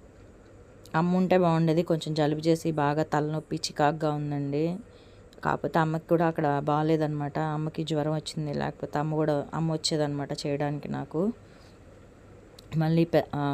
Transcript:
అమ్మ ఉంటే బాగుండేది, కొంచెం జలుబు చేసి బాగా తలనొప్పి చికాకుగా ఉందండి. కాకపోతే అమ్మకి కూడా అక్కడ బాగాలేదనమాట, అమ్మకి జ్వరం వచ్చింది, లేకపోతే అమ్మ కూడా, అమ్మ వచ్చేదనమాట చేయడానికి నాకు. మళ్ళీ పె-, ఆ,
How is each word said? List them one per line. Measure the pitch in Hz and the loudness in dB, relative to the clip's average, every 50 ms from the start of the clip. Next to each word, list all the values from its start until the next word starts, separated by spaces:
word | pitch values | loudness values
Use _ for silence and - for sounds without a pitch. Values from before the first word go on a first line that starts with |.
| - - - - - - - - - - - - - - - - - - - | -20 -20 -20 -20 -20 -20 -20 -20 -20 -20 -20 -20 -20 -20 -20 -20 -12 -6 -2
అమ్మ | 160 170 175 180 185 | 0 0 2 2 2
ఉంటే | 185 170 185 185 | 2 4 4 4
బాగుండేది, | 175 170 165 160 165 165 156 165 175 | 4 4 4 4 4 4 4 2 2
కొంచెం | - 170 160 - 156 156 | 2 0 -2 -2 -2 0
జలుబు | 156 151 147 151 151 | 0 2 2 0 0
చేసి | 156 165 165 160 - 165 | 2 2 2 2 2 -2
బాగా | 156 151 143 143 147 156 156 | 0 0 0 0 2 0 0
తలనొప్పి | 156 - 151 151 151 156 156 151 - 156 | 0 0 0 0 0 -4 -6 -6 -6 -8
చికాకుగా | 156 - - - - 151 143 160 156 160 151 | -6 -6 -6 -2 2 2 2 2 2 -2 -2
ఉందండి. | 147 147 147 147 147 143 143 139 143 147 160 170 180 208 - - - - - - - - - - - - - | -2 -2 -4 -4 -4 -4 -4 -2 -2 0 0 -2 -2 -6 -10 -16 -20 -20 -20 -20 -20 -20 -20 -20 -14 -6 -2
కాకపోతే | 147 143 135 - 147 - 170 | -2 -2 -2 -2 0 0 2
అమ్మకి | 160 156 160 160 - - | 2 2 0 -2 0 2
కూడా | 170 160 170 165 | 2 4 4 2
అక్కడ | 165 - 160 143 143 143 | 2 2 2 2 2 2
బాగాలేదనమాట, | 147 151 147 151 156 156 165 156 156 151 151 147 143 143 - 151 156 156 | 2 2 2 2 4 2 2 2 2 0 -2 -2 -4 -4 -4 -4 -4 -2
అమ్మకి | 151 151 156 156 - - 160 | -2 -2 -4 -4 -4 -4 -4
జ్వరం | 151 160 151 147 151 156 | -2 -2 -2 0 0 -2
వచ్చింది, | 156 - - - 160 151 147 143 | -4 -4 -6 -6 -6 -4 -4 -4
లేకపోతే | 143 139 143 147 - 143 - - 147 | -4 -4 -4 -6 -8 -8 -6 -4 -2
అమ్మ | 147 156 156 | -2 0 0
కూడా, | 151 156 151 147 143 - - - | 0 2 2 2 0 -2 -4 -4
అమ్మ | 151 160 160 | -2 -2 -2
వచ్చేదనమాట | 156 160 - - 170 151 147 143 143 143 139 - 143 | -2 -2 -2 -2 0 0 0 0 -2 -4 -4 -6 -6
చేయడానికి | 143 - 151 143 143 147 147 147 143 - 139 | -6 -4 -4 -2 -2 -2 -2 -4 -4 -6 -6
నాకు. | 139 135 139 143 - 156 190 220 240 - - - - - - - - - - - - - - - - - - - - - - - - - - - - 160 | -6 -6 -6 -6 -4 -2 -2 -2 -2 -6 -10 -20 -20 -20 -20 -20 -20 -20 -20 -20 -20 -20 -20 -20 -20 -20 -20 -20 -20 -20 -20 -20 -20 -20 -12 -4 -2 0
మళ్ళీ | 160 156 165 165 165 | 2 4 4 4 4
పె-, | 165 - 151 - - - | 4 4 2 2 0 -2
ఆ, | 147 143 143 | -4 -2 -2